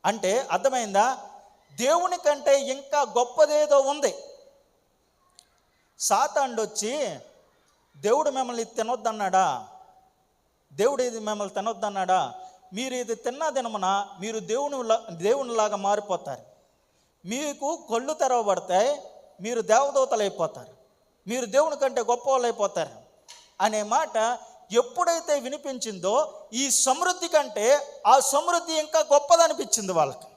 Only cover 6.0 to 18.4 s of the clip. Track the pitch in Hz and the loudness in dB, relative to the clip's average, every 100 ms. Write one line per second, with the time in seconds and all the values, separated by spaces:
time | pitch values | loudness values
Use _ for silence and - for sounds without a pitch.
6 | - 202 285 - 269 226 214 - 208 294 | 0 2 2 0 -2 -2 -6 -4 -6 -4
7 | 233 135 - _ _ _ _ _ _ 143 | -6 -8 -18 _ _ _ _ _ _ -6
8 | 190 269 302 262 247 233 226 - 226 247 | 2 2 2 -2 -4 -6 -6 -6 -4 -2
9 | 220 214 196 185 180 123 110 - - _ | -4 -2 2 2 2 -2 -10 -20 -20 _
10 | _ _ _ _ _ _ _ 143 233 277 | _ _ _ _ _ _ _ 0 0 2
11 | 247 226 214 208 202 196 214 214 208 196 | -2 -4 -6 -4 -4 -4 -4 -4 -4 -2
12 | 185 185 131 - - - _ 190 262 254 | 2 2 2 -8 -18 -20 _ -8 -6 -6
13 | 226 220 233 269 320 262 233 214 185 196 | -6 -6 -6 -4 -2 -2 -4 -2 0 0
14 | 202 170 208 220 175 233 285 269 233 226 | -4 -10 -8 -8 -4 -4 -4 -6 0 -2
15 | 226 170 196 277 247 233 214 202 196 208 | -2 -4 0 0 0 0 0 0 -2 -2
16 | 208 175 - 120 - _ _ _ _ _ | -2 -6 -6 -12 -16 _ _ _ _ _
17 | _ _ 170 247 302 285 277 339 - 233 | _ _ -10 -6 -6 -6 -6 -6 -4 -4
18 | 262 311 269 247 | -4 -2 0 2